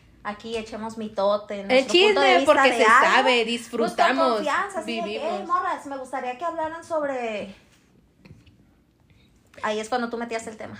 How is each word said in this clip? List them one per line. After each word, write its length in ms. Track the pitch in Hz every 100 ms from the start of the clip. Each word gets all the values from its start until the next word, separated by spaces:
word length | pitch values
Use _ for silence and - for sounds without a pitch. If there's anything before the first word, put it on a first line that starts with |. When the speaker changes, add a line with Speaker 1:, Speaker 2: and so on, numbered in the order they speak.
| _ _
Speaker 1:
aquí 320 | 202 208 226 226
echemos 400 | 214 220 220 226
mitote, 640 | 214 214 196 208 208 202
Speaker 2:
El 60 | 196
Speaker 1:
nuestro 260 | 262 262
punto 280 | 339 403 392
de 60 | 392
Speaker 2:
chisme, 100 | 359
Speaker 1:
vista 160 | 277
Speaker 2:
porque 180 | 294 269
Speaker 1:
de 60 | 240
Speaker 2:
se 60 | 214
Speaker 1:
algo, 200 | 240 294
Speaker 2:
sabe, 180 | 226
Speaker 1:
pues, 140 | 262 247
con 40 | 220
Speaker 2:
disfrutamos, 840 | 233 - 226 226 - 233 262 269 220
Speaker 1:
confianza, 440 | 208 320 403 381
así 160 | 302 226
de 60 |
que, 60 | 220
Speaker 2:
vivimos. 200 | 220 302
Speaker 1:
"Hey, 120 | 370 339
morras, 400 | 370 381 311 285
me 120 | 277
gustaría 400 | 254 269 247 247
que 80 | 339
hablaran 380 | 330 311 330
sobre". 680 | 330 320 285 262 240 208 196 196 _ _ _ _ _ _ - - _ _ _ _ _ _ _ _ _ _ _ -
Ahí 180 | 214 214
es 100 | 220
cuando 200 | 247 233
tú 80 | 233
metías 280 | 233 226 233
el 100 | 214
tema. 200 | - 214